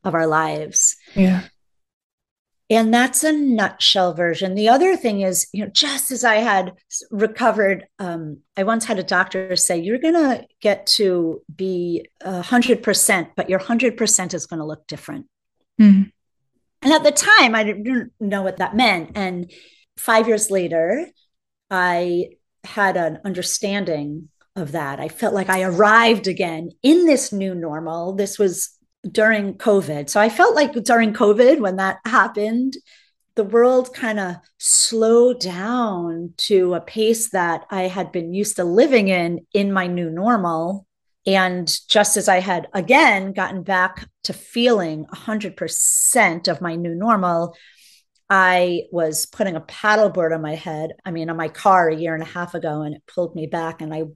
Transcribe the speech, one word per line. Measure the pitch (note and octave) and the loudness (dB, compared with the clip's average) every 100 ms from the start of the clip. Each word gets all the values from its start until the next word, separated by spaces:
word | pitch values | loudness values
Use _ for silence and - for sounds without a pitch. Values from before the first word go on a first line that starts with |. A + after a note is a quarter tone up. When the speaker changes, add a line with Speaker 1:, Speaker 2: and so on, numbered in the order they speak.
Speaker 1:
of | F#3+ E3 | -2 0
our | D#3+ | 2
lives. | D#3 D#3 D3+ D3+ - - - _ G3 | 2 0 -4 -4 0 0 -2 _ 2
Speaker 2:
Yeah. | F#3 F#3 - _ _ _ _ _ _ _ _ _ _ _ - | 2 2 -4 _ _ _ _ _ _ _ _ _ _ _ 0
Speaker 1:
And | A3+ A3 | 2 4
that's | A#3+ C4 - | 2 2 0
a | D#4 | 0
nutshell | D4+ C#4+ A3 F#3+ - - G3+ F3+ E3 | 0 2 2 0 0 0 2 0 0
version. | E3+ D#3+ F#3+ G3 | -2 -2 -4 0
The | G#3+ | 4
other | C4+ F#4 F4 | 4 4 2
thing | A#3 G3+ | -2 -2
is, | F#3+ F3+ - | -2 -2 -4
you | G3 | -6
know, | G3+ | -4
just | - D4 C4+ - | -2 -2 -4 -6
as | B3 | 0
I | A#3+ G#3+ | 2 2
had | A#3 G3 F3+ - _ | 2 0 -2 -10 _
s-, | - - | -14 -10
recovered, | G#3 G#3+ G#3+ A#3+ G#3 G3 F#3+ - - | -4 -4 0 0 2 0 0 -8 -12
um, | F#3 E3+ D#3 C#3 _ - | -10 -8 -10 -14 _ -4
I | |
once | G3 A3+ A3 | -2 -2 -2
had | G3 | -4
a | |
doctor | F3 F3+ F#3 F#3+ F#3+ F3+ | -2 -2 -2 -4 -4 -2
say, | - F3 | 0 -2
"You're | F3 B3+ | -2 -2
gonna | D#4+ E4+ C#4+ - - _ | 0 2 2 0 -8 _
get | G#3 G3+ - - | -2 -2 0 0
to | G3 F3 E3 - - D3+ | 2 0 -2 -4 -12 -8
be | F#3+ F3+ F3 E3+ - _ | -4 -4 -4 -6 -8 _
a | G3+ F3+ | -8 -8
hundred | - B3 B3 G#3+ | 0 2 4 2
percent, | - F#3 - F#3+ D3+ - | 2 0 2 0 -2 -8
but | - | -2
your | F#3 | -2
hundred | F#3+ A#3 B3 A3+ | -2 0 0 0
percent | G#3+ - F3+ | -2 0 -2
is | E3+ - | -8 -10
gonna | E3 D3+ | -10 -10
look | D3+ - | -12 -14
different." | D3 - C#3+ - _ _ _ _ - | -16 -14 -16 -16 _ _ _ _ 6
Speaker 2:
Mm. | G#3 G3 G3 _ _ _ _ _ _ _ | 8 8 4 _ _ _ _ _ _ _
Speaker 1:
And | C4 | 2
at | D#4 | 4
the | D4 | 4
time, | D4 G4+ G#4+ B3+ | 2 4 6 6
I | A3 | 2
didn't | G#3+ G3+ A3 B3 A#3+ - | -2 -4 -4 -4 -4 -8
know | G#3 G3 | -4 -4
what | F#3+ F#3+ | -4 -4
that | F3+ G#3 | -4 2
meant. | A3+ F3+ D#3 G#3 | 2 0 -4 -6
And | F#3 F3+ F3 - _ _ _ - | -6 -6 -10 -16 _ _ _ -10
five | - A3 A3 | 2 2 4
years | G#3+ - | 0 0
later, | G3 E3+ E3 E3+ B3+ F4+ _ _ _ _ _ - | -2 -2 -2 0 -2 -6 _ _ _ _ _ -6
I | F#3 F3+ F3 F3+ F3 - _ _ _ | 0 0 0 -2 -2 -4 _ _ _
had | - G#3+ G3 F3+ | -12 0 0 2
an | E3 D#3+ | -2 -4
understanding | G3 F3+ F3 - G3+ G3+ F3+ D3+ D3 D3+ D3+ _ _ G3 | -8 -6 -6 -4 -4 -4 -4 -6 -6 -10 -14 _ _ -10
of | D3 | -8
that. | D#3+ C#3 C#3 | -6 -6 -8
I | D#3 | -10
felt | - A3+ G3+ | -4 -2 -2
like | F#3+ | -2
I | F#3+ | -2
arrived | F#3 F3 G#3 A3+ A#3 A3 G3 | -2 2 4 6 4 2 -2
again | F3+ F3 D#3+ E3+ _ | -4 -6 -6 -10 _
in | C4 E4+ E4 | 4 4 4
this | B3+ - | 2 0
new | G3 F#3+ | -6 -6
normal. | F3 E3 D3+ E3 E3 F3 | -6 -8 -8 -8 -8 -6
This | G3 G3 - | -4 -6 0
was | G3 F3 - _ _ _ F3+ | -2 0 -10 _ _ _ -6
during | - A3 G#3+ G3 | 0 2 2 -2
covid. | F3+ A#3 G3+ D3+ D3 D3 | -4 2 2 0 -8 -2
So | G#3 | 2
I | A3 | 2
felt | A3+ A4 A4+ | 4 4 4
like | D4 A#3+ | 0 -2
during | A#3 A#3 A3 | 2 2 2
covid, | G#3+ G#3+ G#3 B3 D#4+ | 2 2 6 6 6
when | G3 F#3+ | 2 -2
that | F#3+ - A3 | -4 -4 0
happened, | A#3+ A3 G#3 G#3+ A#3 C4 - _ _ _ _ _ - | 2 2 -2 -4 -2 -4 -8 _ _ _ _ _ -4
the | |
world | G3 A#3 B3 B3+ B3+ - | 0 4 4 4 0 -6
kinda | A#3 G#3 F#3 F3+ _ _ | -6 -4 -6 -8 _ _
slowed | - - - A3+ A3 A#3 B3 B3 | 0 2 2 2 4 6 4 2
down | F#3 F3 G#3 B3 A3+ F3+ E3+ E3 F3 - | -6 -6 -4 -2 -2 -2 -6 -8 -10 -8
to | - F#3+ F3+ | 2 2 2
a | E3+ | -2
pace | - A3 A3 A3+ A3 | -6 -2 0 0 -2
that | F#3+ F3 E3 - | -2 -2 -2 -6
I | G3 | -6
had | F#3 F#3 E3 | -4 -4 -6
been | F3+ E3 | -6 -6
used | F#3 G#3 - | -4 -4 -2
to | |
living | F3 F#3+ C#4+ B3 G3 | 0 2 4 4 2
in, | F3+ E3+ E3+ _ | 0 -2 -4 _
in | G3+ G3+ | -2 0
my | F#3+ F3+ | -2 -2
new | F3 E3 | -4 -4
normal. | E3 G#3+ A3+ F3 D#3+ E3+ G3 _ _ _ _ - | -2 0 0 0 -2 -4 -8 _ _ _ _ 0
And | G3 F#3 F3+ E3 - - | 2 0 -2 -4 -6 0
just | G#3+ - G#3 | 2 4 2
as | G#3+ | 2
I | F#3 | 2
had, | G3 F3 - | 2 -4 -4
again, | G3 F3+ C4+ C#4+ G3 F#3+ | -6 2 4 4 2 -4
gotten | G3 F#3+ F#3+ | -6 -6 -6
back | E3+ F#3 F#3 - - _ | -4 0 0 -4 -20 _
to | - | -12
feeling | - - A#3+ B3 G#3+ E3 D#3 D3+ | -12 -8 0 2 2 -2 -8 -12
a | - | -14
hundred | - G#3+ G3 - | -8 -8 -8 -10
percent | D#3+ - - - - B3+ F3 E3+ F#3 | -8 -2 0 0 2 4 2 0 -4
of | D#3+ | -4
my | F3 E3 | -4 -6
new | E3+ E3+ | -6 -4
normal, | A3+ G#3 F3+ E3+ E3+ - _ _ _ _ _ _ - | 0 0 0 -2 -4 -10 _ _ _ _ _ _ 0
I | F#3+ F#3 F3+ F3+ F3 - | 2 4 4 0 -2 -6
was | E3+ D#3 D#3 - | -4 -2 -4 -8
putting | - G3 D#3+ | -4 -4 -4
a | |
paddleboard | - - G#3+ G#3+ G#3 F3 D#3+ | -12 -4 0 2 2 0 -2
on | D#3+ | -2
my | D3+ D#3 | -6 -8
head, | E3+ D3+ D#3 - F#3 | -8 -8 -8 -10 -10
I | |
mean, | E3 D#3+ | -8 -8
on | E3 | -6
my | D#3+ | -8
car | - G3+ F#3 E3 | -2 4 4 4
a | D#3 | 0
year | E3 D#3+ | -4 -6
and | |
a | D#3+ | -8
half | F3+ F3 E3+ | -10 -8 -6
ago, | E3 D3+ | -6 -6
and | D3+ D3 | -8 -10
it | _ | _
pulled | - E3+ E3+ | -6 -6 -6
me | D#3 | -8
back | E3+ E3 E3+ | -6 -6 -8
and | D#3 | -10
I | D#3 D#3+ | -8 -10